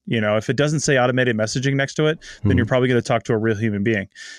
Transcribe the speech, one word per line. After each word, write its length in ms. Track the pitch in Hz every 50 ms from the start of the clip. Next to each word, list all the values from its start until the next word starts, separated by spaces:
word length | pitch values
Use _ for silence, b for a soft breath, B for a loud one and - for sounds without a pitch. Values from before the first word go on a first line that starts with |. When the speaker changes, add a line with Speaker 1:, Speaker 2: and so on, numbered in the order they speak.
| _
Speaker 1:
You 140 | - 123 113
know, 160 | 107 107 104
if 140 | 110 - -
it 60 | 131
doesn't 240 | 117 143 151 156 147
say 180 | - - 143 127
automated 360 | 123 127 123 127 127 123 113
messaging 400 | 107 110 110 - 139 127 139 139
next 200 | 139 139 135 -
to 120 | - 156
it, 120 | 156 160 -
then 300 | - - - - - 104
Speaker 2:
Mm-hmm. 80 | 95 -
Speaker 1:
you're 80 | 110
probably 220 | 113 131 127 127 127
gonna 120 | 127 120
talk 220 | 113 - 127 113 -
to 80 | - 120
a 60 | 107
real 180 | 110 113 110
human 260 | 98 113 113 104 101 101
being, 240 | 117 113 101 95 - _ B B B B